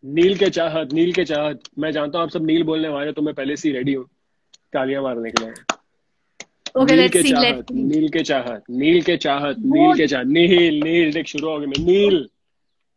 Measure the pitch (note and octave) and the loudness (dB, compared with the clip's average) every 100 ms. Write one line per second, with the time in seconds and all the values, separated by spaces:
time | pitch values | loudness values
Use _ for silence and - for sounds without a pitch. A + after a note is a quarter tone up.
0 | C3+ D3 F3+ F#3+ G3 F3 E3 D#3+ D#3 D3+ | -4 2 2 4 0 0 -2 -2 -4 0
1 | E3+ F3+ D#3 D3+ D3+ D3 - - D#3 D3+ | 0 0 -2 -2 -4 -6 -14 -6 -4 -4
2 | D3 E3+ E3 F3 D#3 D#3+ E3 D#3+ D#3+ C#3+ | -4 -4 -4 -4 0 0 0 -2 -2 -4
3 | D3 D3+ D3+ C#3+ C3+ C#3+ D#3 C3 B2 C3+ | -6 -4 -6 -4 -6 -2 -2 -2 -2 -4
4 | B2+ _ _ _ _ _ _ D3 C3 C#3 | -6 _ _ _ _ _ _ -6 -4 -4
5 | C3+ A#2+ A2+ A#2 A2+ A#2 - - _ _ | -4 -6 -4 -6 -6 -14 -12 -12 _ _
6 | _ _ _ _ - _ - - C4+ D#4 | _ _ _ _ -20 _ -8 -2 4 4
7 | B3+ F3+ D4 B3+ B3 C3 A#2 C3 C3 D3+ | 4 2 2 2 0 -2 -6 -4 -2 0
8 | D#3 D#3+ D#3 C#3 A#2+ A2 - B2 D3 F3 | 0 -2 -2 -4 -4 -10 -10 -2 2 2
9 | E3+ E3 D#3 C#3+ C#3+ B2+ C3 D3+ F3+ - | 2 -2 -2 -2 -2 -4 0 6 6 6
10 | D3+ C3 B2 D#3 E3+ F3+ E3+ D3+ D#3 E3+ | 2 0 0 4 6 6 4 2 0 2
11 | D#3+ D#3+ D#3 D3 D3+ D3+ D3 C3+ E3+ F#3+ | 2 -2 -6 -6 -6 -4 -6 -4 2 4
12 | G3+ F#3 A#2+ _ _ _ _ _ _ | 4 2 -2 _ _ _ _ _ _